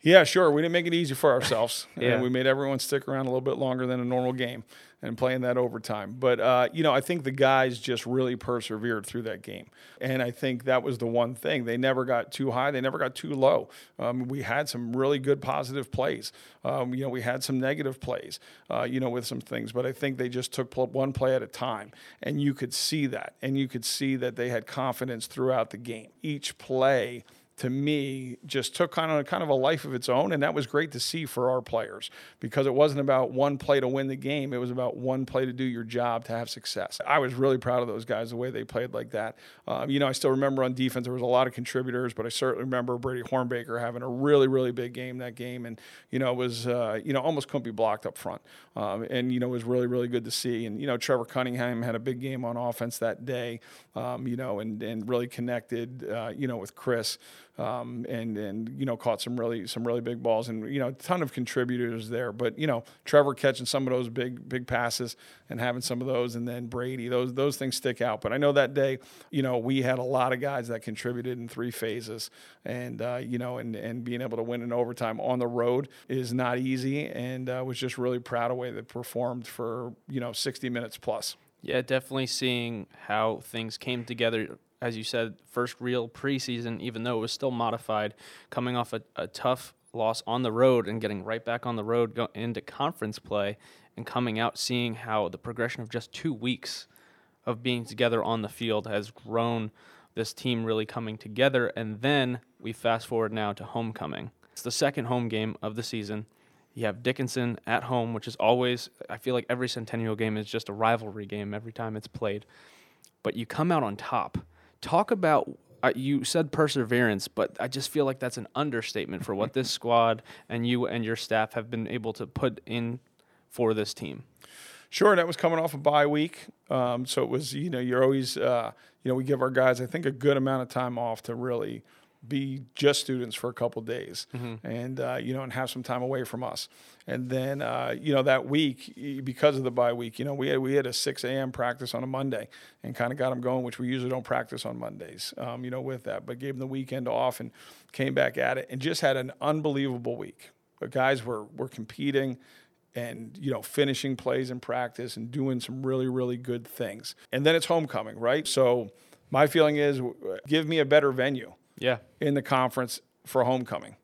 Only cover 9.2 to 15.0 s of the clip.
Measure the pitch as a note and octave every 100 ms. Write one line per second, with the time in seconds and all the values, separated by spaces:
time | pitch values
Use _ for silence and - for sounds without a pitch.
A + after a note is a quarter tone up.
9.2 | A2 F#2+ G#2 F#2+ - _ - - B2+ C3
10.2 | B2 A#2+ C3+ B2 B2+ B2+ C3 B2 A#2 A#2
11.2 | A#2 B2 D3+ D3+ A#2 A#2 C3 C3 B2+ B2
12.2 | - - C3+ A#2+ C#3 C#3 C3 - C3 -
13.2 | D#3 C#3+ C3 - - - - _ A#2 B2+
14.2 | B2+ C#3 A#2+ B2 D3+ A#2+ A#2+ B2